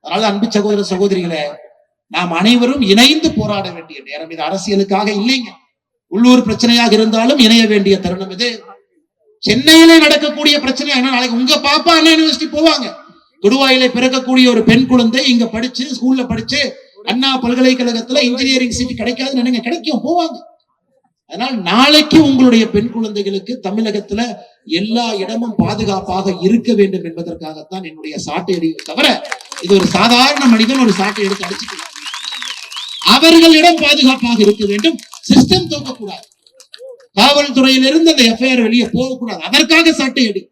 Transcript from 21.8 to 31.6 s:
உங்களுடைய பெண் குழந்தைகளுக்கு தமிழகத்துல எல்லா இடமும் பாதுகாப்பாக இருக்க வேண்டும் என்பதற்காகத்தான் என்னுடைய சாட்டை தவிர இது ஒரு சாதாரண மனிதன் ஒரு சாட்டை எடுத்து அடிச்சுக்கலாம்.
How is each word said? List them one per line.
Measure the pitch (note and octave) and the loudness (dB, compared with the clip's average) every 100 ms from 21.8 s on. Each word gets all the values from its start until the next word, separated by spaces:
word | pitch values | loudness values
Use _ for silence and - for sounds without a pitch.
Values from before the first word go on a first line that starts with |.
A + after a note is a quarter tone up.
| C4+ D4+ D4+ D#4+ | 4 2 4 4
உங்களுடைய | D4+ C4 B3+ A3+ A3 | 4 4 4 4 2
பெண் | G#3 A#3 | 0 -2
குழந்தைகளுக்கு | A#3 A3 G3+ G3 G3 - B3+ | -6 -6 -6 -6 -6 -8 -10
தமிழகத்துல | F#3+ G#3 A3 G#3 - G#3 A#3+ G3 - _ | -6 -4 -4 -6 -6 -6 -6 -8 -18 _
எல்லா | - D#3+ G#3 A#3 A#3 | -8 -6 -2 -4 -4
இடமும் | G#3 F#3 A3+ A#3+ G3+ | -6 -6 -6 -6 -2
பாதுகாப்பாக | - G#3 G#3 F#3+ F#3+ F#3 F#3+ F3 | -4 -2 -4 -6 -6 -6 -4 -2
இருக்க | F3+ A#3 A#3+ | -2 -2 0
வேண்டும் | G#3 G3 F#3 | 0 0 0
என்பதற்காகத்தான் | E3+ E3 E3 E3 D#3 D#3 D3 F#3 | -10 -12 -12 -12 -14 -16 -14 -14
என்னுடைய | F3 D#3 D#3 D3 | -14 -16 -14 -14
சாட்டை | - D#3+ F3 F3+ E3 D#3+ | -10 -10 -4 -4 -4 -6
தவிர | - E3 C#4+ G#3+ - - - - | -10 -2 0 0 -6 -14 -14 -14
இது | F3+ G3 | 2 2
ஒரு | F3 F#3 | 4 0
சாதாரண | A3 A#3+ C4+ C#4+ C4+ | 2 4 2 2 4
மனிதன் | A3+ A3+ C4+ | 4 2 2
ஒரு | A#3+ F#3 | 2 0
சாட்டை | G3 G3+ G3 | -2 -4 -4
எடுத்து | G3 F3+ | -4 -8
அடிச்சுக்கலாம். | G3 | -12